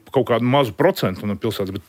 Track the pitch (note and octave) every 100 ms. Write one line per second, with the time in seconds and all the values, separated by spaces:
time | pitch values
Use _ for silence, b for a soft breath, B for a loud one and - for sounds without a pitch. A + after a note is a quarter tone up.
0 | - C#3 A#2+ A#2 B2 C#3 B2+ F2+ - -
1 | G#2 F#2 G#2+ F#2+ A2+ G2+ F#2+ F#2+